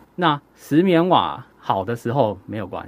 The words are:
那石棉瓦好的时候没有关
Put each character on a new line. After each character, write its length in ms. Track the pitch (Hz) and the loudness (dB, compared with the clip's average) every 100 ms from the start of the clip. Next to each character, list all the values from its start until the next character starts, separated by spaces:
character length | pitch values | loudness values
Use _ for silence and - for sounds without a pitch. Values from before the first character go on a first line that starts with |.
| - - | -14 -2
那 240 | 170 143 - _ | 0 0 -6 _
石 280 | - 147 | -2 2
棉 240 | 190 165 180 | 4 4 4
瓦 360 | 143 85 71 - _ | 2 0 -6 -14 _
好 260 | - 101 | -4 -2
的 120 | 95 117 | -4 -6
时 160 | 117 | -2
候 260 | 139 107 95 - | 0 0 -2 -10
没 120 | 104 | -10
有 100 | 92 | -10
关 200 | 90 | -10